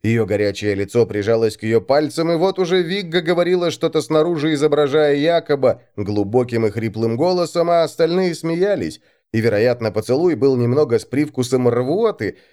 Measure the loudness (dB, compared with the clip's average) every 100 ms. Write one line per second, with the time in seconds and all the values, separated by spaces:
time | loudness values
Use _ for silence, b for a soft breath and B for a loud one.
0 | 0 0 0 0 -2 -2 -4 -2 -2 0
1 | 0 0 0 0 0 -2 0 0 2 0
2 | 0 -4 -2 0 0 -2 -2 0 -2 -4
3 | -2 -4 0 0 2 0 -2 -2 -2 -2
4 | 0 0 2 0 0 0 2 2 2 2
5 | 2 2 2 0 0 0 2 0 b -8
6 | -4 -2 0 0 0 0 0 -2 -6 -2
7 | -2 0 0 0 -2 -2 0 2 0 0
8 | 0 2 -2 -2 -4 -2 0 0 -4 -8
9 | _ _ _ 0 0 2 2 0 -2 -4
10 | -2 0 2 2 2 2 2 2 2 0
11 | -2 -4 -2 -2 -2 2 2 2 2 0
12 | 0 -2 -8 b b